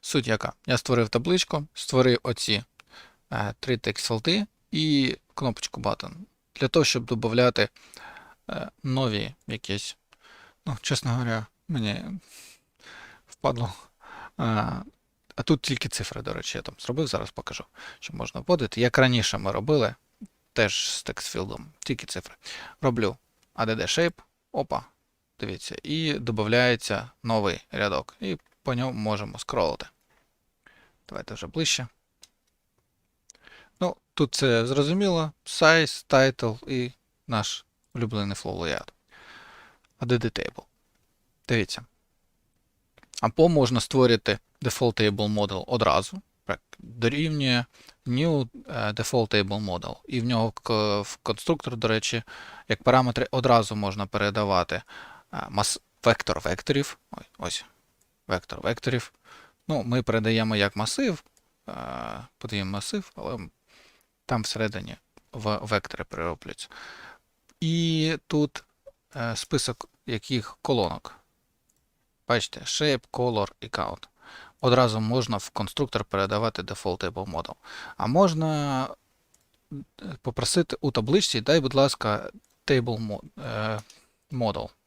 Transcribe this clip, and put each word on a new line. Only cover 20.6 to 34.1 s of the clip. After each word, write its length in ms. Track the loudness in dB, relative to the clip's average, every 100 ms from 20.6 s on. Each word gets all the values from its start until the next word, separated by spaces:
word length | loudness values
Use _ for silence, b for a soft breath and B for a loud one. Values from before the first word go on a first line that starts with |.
| 2 2 -4
з 140 | -4
текст-філдом, 640 | -6 -8 -8 -6 -6 -8 -14 _
тільки 260 | -6 -6 -6
цифри. 300 | -10 -12 -18 B B B B
Роблю 360 | 0 2 0 -2 _ _ _ -4
A 100 | -2
D 100 | 0
D 60 |
shape, 380 | 0 2 0 -2 _ _ _
опа, 320 | -6 -4 -4 -6 _ _ _ _ _
дивіться, 360 | -8 -8 -10 -12
і 300 | -6 -4 -2
додається 960 | -2 -4 -2 2 4 4 2 0 -4 -6 _
новий 380 | 0 2 2 0 -4
рядок, 440 | -2 0 0 -4 -10
і 180 | -6 -6 _ _
по 100 | -4
ньому 260 | -2 -2 -4
можемо 400 | -2 -2 -4 -10
скролити. 460 | -6 0 0 0 -10 _ _ _ _ _ _ _ _ b b b _
Давайте 240 | -12 -12
вже 140 | -12 -8
ближче. 400 | -4 0 -2 -4 _ _ _ -20 _ _ _ _ _ _ _ _ _ _ -20 B B B B
Ну, 160 | -4 -4 _